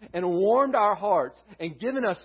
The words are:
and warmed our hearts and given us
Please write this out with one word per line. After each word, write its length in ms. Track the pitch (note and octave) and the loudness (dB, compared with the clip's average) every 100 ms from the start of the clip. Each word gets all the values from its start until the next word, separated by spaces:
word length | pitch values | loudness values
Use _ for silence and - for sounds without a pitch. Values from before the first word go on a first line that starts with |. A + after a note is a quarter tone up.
| G#3+ | -10
and 160 | F3 F3+ | -4 -2
warmed 460 | F3 G3 A#3+ C#4 | 2 4 4 2
our 200 | C4 G#3 | 2 2
hearts 460 | G#3 G#3 F3+ C#3 - - G3 | 0 0 0 0 -8 -20 -10
and 220 | E3 C3+ | -10 -6
given 240 | A#3 C4+ | -6 -2
us 140 | A#3 F3 | -2 -4